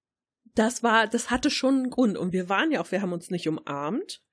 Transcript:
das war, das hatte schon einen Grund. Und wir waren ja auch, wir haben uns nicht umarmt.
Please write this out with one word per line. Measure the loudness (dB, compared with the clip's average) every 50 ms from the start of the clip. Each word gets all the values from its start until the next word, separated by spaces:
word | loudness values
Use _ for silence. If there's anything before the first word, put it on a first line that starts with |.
| _ _ _ _ _ _ _ _ _ -4 0
das | 2 2 2 0 0 2
war, | 4 4 4 4
das | 2 0 -4 -2 -2
hatte | -2 0 0 0
schon | 0 2 2 2 2
einen | 2 0 0
Grund. | 0 2 2 2 2
Und | 0 -4 -2
wir | -2 -2 -2 0
waren | 0 2 2 2
ja | 0 0
auch, | -2 -2
wir | -2 -2
haben | -2 -2 -4
uns | -6 -6 -6
nicht | -6 -2 -2
umarmt. | -2 -4 -4 -6 -8 -6 -6 -4 -4 -4 -4 -6 -8 -14 -18 _ _